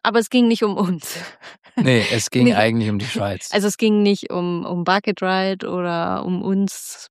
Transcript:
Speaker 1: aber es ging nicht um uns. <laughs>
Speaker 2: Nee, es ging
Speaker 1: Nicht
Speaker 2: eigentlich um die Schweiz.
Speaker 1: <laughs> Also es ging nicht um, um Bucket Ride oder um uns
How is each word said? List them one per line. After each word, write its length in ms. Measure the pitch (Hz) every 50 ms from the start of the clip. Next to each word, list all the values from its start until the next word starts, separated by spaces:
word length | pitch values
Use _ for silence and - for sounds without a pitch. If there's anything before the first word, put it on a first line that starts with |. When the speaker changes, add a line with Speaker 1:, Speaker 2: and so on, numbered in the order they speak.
| -
Speaker 1:
aber 160 | 226 220 233
es 100 | 214 -
ging 160 | - 254 240 226
nicht 140 | 233 -
um 140 | 226 208 202
uns. 400 | - 196 180 185 151 - - - 170
<laughs> 60 | 170 - - _ - - - _ _ - _ -
Speaker 2:
Nee, 280 | 143 131 123 113 101 -
es 200 | 123 113 - -
ging 140 | - 127 123
Speaker 1:
Nicht 120 | 120 110
Speaker 2:
eigentlich 320 | 101 107 113 113 117 107 107
um 100 | 107 98
die 60 | 110
Schweiz. 460 | 123 - 233 196 202 190 - - -
Speaker 1:
<laughs> 20 |
Also 140 | - 208 196 208
es 80 | -
ging 260 | - 226 214 214 208
nicht 280 | 208 202 202 - - -
um, 340 | - 180 175 175 175 170 175
um 180 | - 180 175 170
Bucket 360 | 185 185 202 - 214 190 -
Ride 480 | 190 185 185 190 190 190 190 190 - -
oder 560 | 180 180 175 175 170 170 170 185 92 - -
um 160 | 180 180 175
uns 680 | - 190 196 196 202 190 - - - - - - - -